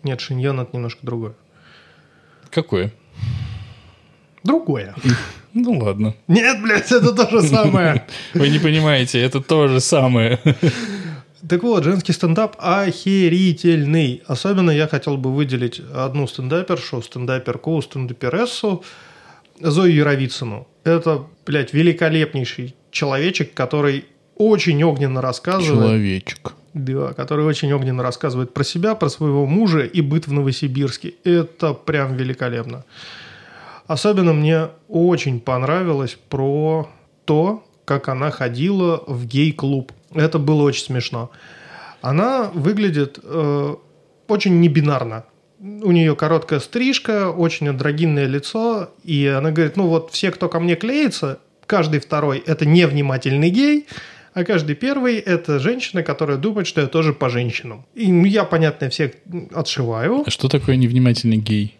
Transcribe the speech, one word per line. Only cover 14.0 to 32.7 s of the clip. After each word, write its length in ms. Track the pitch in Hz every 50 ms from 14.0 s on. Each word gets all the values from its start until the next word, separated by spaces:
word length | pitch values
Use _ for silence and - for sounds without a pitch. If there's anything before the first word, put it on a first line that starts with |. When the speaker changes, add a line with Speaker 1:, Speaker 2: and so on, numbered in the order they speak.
| 156 131 123 117 _
Speaker 1:
Особенно 440 | - 139 123 - 196 202 190 180 170
я 160 | 151 147 156
хотел 300 | 156 - 139 - 156 143
бы 160 | 135 127 131 131
выделить 480 | 143 147 131 131 123 123 117 - - 165 - 139
одну 340 | 131 131 131 127 147 139
стендапершу, 720 | 117 - - 131 127 151 170 185 - 180 139 - - - 123
стендаперку, 800 | 113 - - 127 123 123 131 127 127 135 120 120 - 156 165 156
стендаперессу 1000 | 139 - - 139 131 120 117 - - 123 131 185 240 240 - - - 214 190 175 - - - - - - - - - - - _ _ _ _ -
Зою 340 | 156 165 143 165 190 175 165
Яровицыну. 720 | 147 147 147 143 139 135 123 - - 131 117 101 110 - _ _ _ _
Это, 420 | 160 165 165 165 165 156 143 143 - - _ _
блядь, 280 | - 143 151 135 - -
великолепнейший 1000 | 147 165 170 160 165 170 160 156 160 156 151 - 139 127 - - - 123 131 131 _ _ _
человечек, 600 | - - 156 139 135 135 151 180 180 - 151 - _
который 520 | - 131 123 - 147 143 143 139 139 - _ _ _ _ _ _
очень 460 | - 214 220 214 185 - 175 151 143 160
огненно 380 | 165 147 135 143 135 127 131
рассказывает. 580 | 127 127 127 - - 175 185 190 175 156 143 113
Speaker 2:
Человечек. 720 | 110 110 110 110 104 98 95 95 - - - - _ - - _ _ _ _
Speaker 1:
Да, 400 | 156 135 131 131 135 143 131 131
который 300 | 135 135 135 151 151 151
очень 280 | 156 147 - - 139 143
огненно 300 | 143 131 131 127 127 127
рассказывает 500 | 127 120 - - 147 123 127 127 123 -
про 100 | - 139
себя, 300 | - - 170 175 214 220
про 160 | 220 165 147
своего 380 | - - 156 147 139 143 143
мужа 320 | 135 156 202 226 202 165 156
и 220 | 127 - - 180
быт 260 | 151 139 151 156 156
в 40 | 143 139
Новосибирске. 840 | 147 139 135 127 - - 139 127 139 143 135 123 - - 175 - _ _
Это 500 | 175 175 170 160 165 - _ 170 156 139
прям 420 | - - - 151 147 139 135 131
великолепно. 680 | 127 131 127 131 - 131 123 117 117 113 117